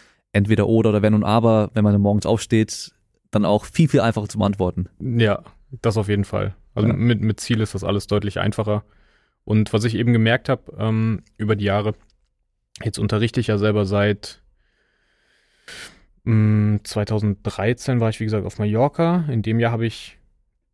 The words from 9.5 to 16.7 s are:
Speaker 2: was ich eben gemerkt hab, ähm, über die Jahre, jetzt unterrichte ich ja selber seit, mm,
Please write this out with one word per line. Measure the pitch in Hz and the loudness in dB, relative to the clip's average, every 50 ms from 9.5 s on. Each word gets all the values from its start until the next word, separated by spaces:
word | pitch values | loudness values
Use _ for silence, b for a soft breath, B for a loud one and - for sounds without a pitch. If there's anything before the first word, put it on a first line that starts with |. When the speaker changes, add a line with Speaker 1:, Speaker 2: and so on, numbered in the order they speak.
| 107 107 107 - - | 0 0 0 0 0
Speaker 2:
was | 107 110 | -2 -2
ich | 120 110 | -2 -2
eben | - 117 120 120 | 0 0 2 2
gemerkt | 113 110 113 117 - - - | 2 4 2 2 0 0 -2
hab, | 131 - - - - - | -4 -4 -6 -12 -10 -6
ähm, | 107 110 110 110 110 113 107 - - _ _ - | -4 -2 -2 0 0 -2 -2 -4 -8 _ _ -6
über | 107 104 107 | -2 -2 -2
die | 101 98 | 0 0
Jahre, | 101 98 104 104 107 104 - _ _ _ _ _ _ _ _ _ _ _ _ _ _ _ - - | 0 0 0 0 -2 -4 -6 _ _ _ _ _ _ _ _ _ _ _ _ _ _ _ -8 -8
jetzt | 113 - - | -6 -4 -2
unterrichte | 110 101 110 104 113 117 - 127 | -2 -2 0 0 0 0 0 -2
ich | 117 - | -2 0
ja | 110 101 | 0 0
selber | 104 107 104 107 101 | 2 2 2 2 0
seit, | 95 104 101 101 107 101 101 - - - - _ _ _ B B B B B B B B B B B B B B B B B B B B B B B B B B B B B B B _ _ _ | 0 0 2 2 2 0 -2 -6 -12 -18 -20 _ _ _ B B B B B B B B B B B B B B B B B B B B B B B B B B B B B B B _ _ _
mm, | - 110 110 107 107 107 107 104 107 | 0 2 4 4 4 4 4 2 2